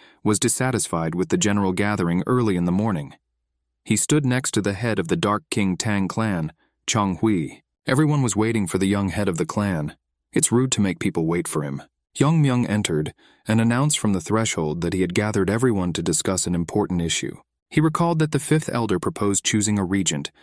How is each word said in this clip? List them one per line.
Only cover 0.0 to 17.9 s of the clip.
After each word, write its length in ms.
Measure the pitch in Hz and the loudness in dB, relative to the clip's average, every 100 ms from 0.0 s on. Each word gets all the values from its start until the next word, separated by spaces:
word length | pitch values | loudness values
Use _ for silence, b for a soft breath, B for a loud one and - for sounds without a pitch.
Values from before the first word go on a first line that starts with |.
| b b | b b
was 160 | 104 104 | 0 2
dissatisfied 760 | 117 - 127 113 - 85 82 87 | 2 0 0 0 -2 -2 -2 -2
with 140 | 85 | -2
the 80 | 90 | 0
general 340 | 101 104 95 | 0 0 0
gathering 520 | 92 101 104 87 87 - | 0 -2 0 0 0 0
early 320 | 123 110 90 | 0 2 0
in 80 | 87 | 0
the 60 | |
morning. 420 | 92 110 87 69 - _ _ _ _ _ _ - | 0 0 -2 -6 -16 _ _ _ _ _ _ -4
He 120 | 107 | -2
stood 280 | - 151 131 | 2 0 2
next 260 | 127 143 | 0 0
to 100 | 107 | 0
the 120 | 101 | 0
head 240 | 98 117 98 | -2 -2 -2
of 120 | 85 | -2
the 80 | 87 | 0
Dark 260 | 101 104 - | 0 -2 -2
King 240 | - 98 90 | -2 0 0
Tang 320 | 113 101 95 | -2 -2 -2
clan, 460 | - 110 90 78 - _ _ - | -2 -2 -2 -4 -10 _ _ -2
Chang 300 | 110 98 85 | 0 0 0
Hui. 440 | 113 92 76 - _ _ - | 0 0 -2 -10 _ _ 0
Everyone 360 | 131 151 147 | 2 2 2
was 140 | 123 101 | 0 0
waiting 300 | 110 113 90 | 0 0 0
for 120 | 95 | 0
the 100 | 98 | 2
young 220 | 101 98 | 2 0
head 180 | 92 98 | 0 -2
of 100 | 82 | -2
the 80 | 85 | -2
clan. 500 | - 101 85 76 - _ _ _ | -2 -2 -2 -4 -10 _ _ _
It's 200 | - - | -2 2
rude 200 | 117 131 | 2 2
to 80 | - | 2
make 180 | 98 85 | 0 0
people 260 | 98 85 80 | -2 -2 0
wait 220 | 85 82 | -2 -2
for 160 | 78 | -4
him. 200 | 73 69 - _ _ - | -4 -8 -12 _ _ 0
Yang 280 | 139 165 | 2 4
Myung 260 | 143 123 120 | 4 2 2
entered 440 | 104 98 78 76 - b b b | 0 0 0 -2 -6 b b b
and 120 | 110 | 2
announced 400 | 113 120 147 - | 4 2 2 0
from 140 | 107 | 0
the 80 | 95 | 0
threshold 600 | - 110 110 - 78 80 | 0 0 0 0 -2 -2
that 120 | 85 | -2
he 80 | 92 | 0
had 120 | 87 | 0
gathered 360 | 90 104 104 92 | 0 0 0 0
everyone 420 | 110 127 101 87 | 2 2 2 -2
to 80 | 82 | -2
discuss 460 | 87 78 - 92 - | -2 0 0 -2 0
an 80 | 87 | -2
important 460 | 82 104 - 90 | 0 -2 0 -2
issue. 340 | 82 - - - _ _ _ | -2 -4 -6 -12 _ _ _
He 120 | - | 0
recalled 380 | 160 | 2